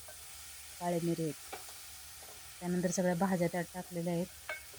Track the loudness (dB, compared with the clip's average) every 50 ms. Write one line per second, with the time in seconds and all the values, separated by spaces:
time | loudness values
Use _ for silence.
0 | -12 -12 -12 -12 -12 -12 -12 -12 -10 -12 -12 -12 -12 -12 -8 -2 0 2 2 4
1 | 4 4 4 4 2 0 0 -2 -6 -10 -10 -10 -10 -10 -12 -12 -12 -12 -12 -12
2 | -12 -12 -12 -14 -14 -14 -14 -14 -14 -14 -12 -6 -2 2 2 4 4 4 4 6
3 | 6 6 6 6 6 6 6 6 6 4 4 2 -2 -2 -4 -8 -8 -6 -4 -2
4 | 0 2 2 2 2 0 -4 -12 -8 -8 -8 -8 -8 -12 -10